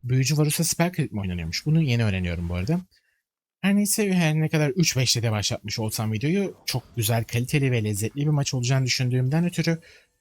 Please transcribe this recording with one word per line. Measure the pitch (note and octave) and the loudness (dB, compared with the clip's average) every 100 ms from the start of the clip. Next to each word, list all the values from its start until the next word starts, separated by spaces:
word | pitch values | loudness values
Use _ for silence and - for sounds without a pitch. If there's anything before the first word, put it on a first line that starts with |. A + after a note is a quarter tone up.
Büyücü | B2 B2+ C3 D3+ | 0 0 2 2
Varus'a | D3+ - | 2 2
spell | E3 - E3+ | -2 0 0
crit | F3+ C#3+ | 0 -4
mi | G#2 | -2
oynanıyormuş? | F#2+ F2 E2 E2+ - | -4 -4 -4 -4 0
Bunu | D#3+ | 2
yeni | D#3 A#2 | 2 2
öğreniyorum | A2 F#2+ F2+ E2+ E2+ | 2 2 0 -2 -2
bu | |
arada. | F2 F#2+ E3+ F3+ _ _ _ _ _ _ _ | -2 -2 -2 -4 _ _ _ _ _ _ _
Her | F#3+ G3+ | 0 2
neyse, | G3+ - G#3 | 2 0 2
her | F#3 E3 | 2 2
ne | D#3 D#3 | 2 2
kadar | D#3+ D3+ | 2 0
üç | - E3 - | 2 0 2
beşte | B2+ - | 0 2
de | A2+ | 0
başlatmış | G#2+ G2 A#2 A2+ A2 | 0 -2 -4 -6 -6
olsam | A2 - A2 | -4 -2 -2
videoyu, | A2 C#3 F#3 G3 - - | -2 0 0 -2 -6 -6
çok | B2+ - - | -6 -6 -4
güzel, | G#2+ A#2 | 0 0
kaliteli | A#2 A#2+ B2+ D3+ C3+ | 0 -4 -2 0 2
ve | B2 | 0
lezzetli | G#2+ G2+ A2 C#3+ | 0 -2 -4 -2
bir | D3 | 0
maç | D3+ C#3 | 0 0
olacağını | C3 A#2+ C3+ B2+ | -2 0 0 0
düşündüğümden | - B2+ B2+ B2+ D#3 | 0 0 0 0 0
ötürü | F3 F3 E3 E3 - - _ _ | 0 0 -2 -2 -6 -20 _ _